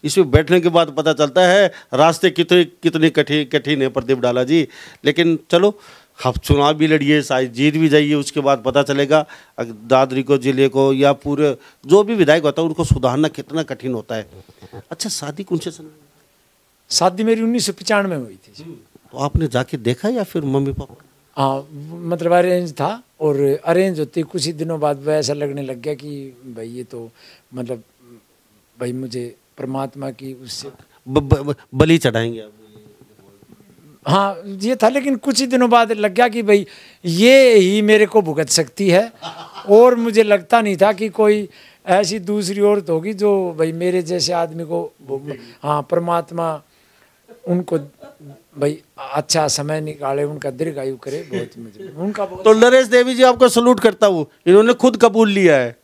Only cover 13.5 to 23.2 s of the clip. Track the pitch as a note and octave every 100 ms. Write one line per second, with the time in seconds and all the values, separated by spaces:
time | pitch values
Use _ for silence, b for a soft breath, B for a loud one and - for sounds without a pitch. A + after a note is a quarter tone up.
13.5 | D#3 D3+ C3+ C3 A#2 G#2 A2 G2+ G2 -
14.5 | _ G2 G#2+ _ - A3 - D3 D3 F#3+
15.5 | E3 E3+ D#3+ D#3 _ _ _ _ _ _
16.5 | _ _ _ _ - F3+ F3+ A3 A3+ A3+
17.5 | A#3+ G3+ F#3 - G#3 G3 D#3 A#2 F#2+ _
18.5 | A#2+ E3 C3+ _ _ _ B2 C#3 F#3 D3+
19.5 | A#2+ C3 C#3 A2+ A#2+ G#3 B3 F#3+ E3+ C#3+
20.5 | C#3 C#3 C3+ C#3 - _ _ _ - C3+
21.5 | C3+ D3 D3 D3+ E3+ E3+ E3+ E3+ F3 F3+
22.5 | F3+ F3 - D3 A#3 _ _